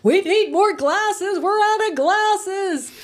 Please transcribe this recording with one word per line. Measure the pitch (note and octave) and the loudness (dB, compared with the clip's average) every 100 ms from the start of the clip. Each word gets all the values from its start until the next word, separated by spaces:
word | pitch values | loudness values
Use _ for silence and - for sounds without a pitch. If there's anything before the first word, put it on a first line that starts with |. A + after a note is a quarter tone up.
We | G3+ E4+ | 4 2
need | F#4 G4+ G#4 | 2 0 2
more | D#4 G#4 | 2 2
glasses. | G4+ C#4 F4 G#4+ F#4+ F#4 F#4+ | 2 0 0 -2 -2 -4 -2
We're | D#4+ G#4+ | -2 0
out | G#4 A4 G#4+ | 2 0 -2
of | |
glasses. | D4+ C#4+ G4+ G#4+ G#4 G4+ F#4+ G4 D#4 A#3+ - | 0 0 2 0 -2 -2 -6 -4 -4 -8 -18